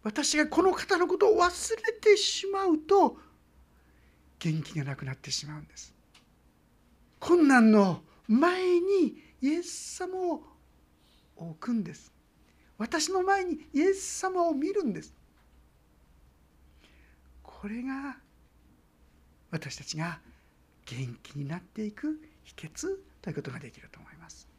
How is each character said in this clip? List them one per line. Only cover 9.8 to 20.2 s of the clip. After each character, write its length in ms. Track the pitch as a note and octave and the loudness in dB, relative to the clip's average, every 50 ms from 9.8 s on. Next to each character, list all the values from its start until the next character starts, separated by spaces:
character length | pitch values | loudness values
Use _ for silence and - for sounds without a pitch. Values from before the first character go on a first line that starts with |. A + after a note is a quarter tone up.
| - - - | -14 -14 -10
様 200 | - F#4 F4+ F#4 | -10 -8 -8 -6
を 260 | F#4 F#4 F4 D#4 - - - _ _ _ _ _ _ _ _ _ _ _ _ _ _ _ _ _ | -4 -4 -4 -4 -4 -8 -18 _ _ _ _ _ _ _ _ _ _ _ _ _ _ _ _ _
置 200 | - E3 E3+ D#3 | -16 -14 -14 -14
く 180 | _ - - A#3+ | _ -8 -6 -4
ん 100 | A3+ F#3+ | -4 -4
で 100 | D#3+ D3 | -6 -10
す。 200 | - - - _ _ _ _ _ _ _ _ _ _ _ _ _ | -16 -20 -20 _ _ _ _ _ _ _ _ _ _ _ _ _
私 320 | _ G#3+ A#3 - D#4+ D#4 - | _ -10 -6 -4 -4 -4 -2
の 140 | F#4+ F#4+ F#4 | -2 -2 0
前 200 | F#4+ G4 G4 F#4 | 0 0 0 0
に 240 | F4+ D#4+ - - - - | -4 -6 -8 -10 -6 -2
イ 80 | C#4 | 0
エ 120 | D#4+ G4 G4 | 2 2 0
ス 260 | F#4+ - - - - | 0 -4 -10 -10 -6
様 280 | - F#4+ F#4 F4+ E4+ | -6 -4 -2 0 0
を 60 | E4+ D#4 | 0 0
見 200 | C4 D4 F#4 G4+ | -2 -4 -2 -4
る 100 | G#4+ F4+ | -2 -4
ん 100 | A#3+ F3+ | -4 -6
で 80 | D#3 | -6
す。 120 | D3+ - - _ _ _ _ _ _ _ _ _ _ _ _ _ _ _ _ _ _ _ _ _ _ _ _ _ _ _ _ _ _ _ _ _ _ _ _ _ _ _ _ _ _ _ _ - - | -10 -16 -20 _ _ _ _ _ _ _ _ _ _ _ _ _ _ _ _ _ _ _ _ _ _ _ _ _ _ _ _ _ _ _ _ _ _ _ _ _ _ _ _ _ _ _ _ -20 -20
こ 240 | - - - - | -20 -20 -14 -12
れ 140 | G3+ G#3+ A#3+ B3 | -10 -10 -8 -8
が 340 | C4+ C4+ C4+ C#4 C#4+ B3+ - _ _ _ _ _ _ _ _ _ _ _ _ _ _ _ _ _ _ _ _ _ _ _ _ _ _ | -8 -8 -8 -8 -10 -12 -14 _ _ _ _ _ _ _ _ _ _ _ _ _ _ _ _ _ _ _ _ _ _ _ _ _ _
私 240 | - D#3 - C3+ - | -12 -12 -10 -12 -14
た 80 | - C#3+ | -14 -12
ち 140 | - - | -12 -8
が 240 | D#3 D#3+ E3+ D#3+ - | -8 -8 -8 -10 -14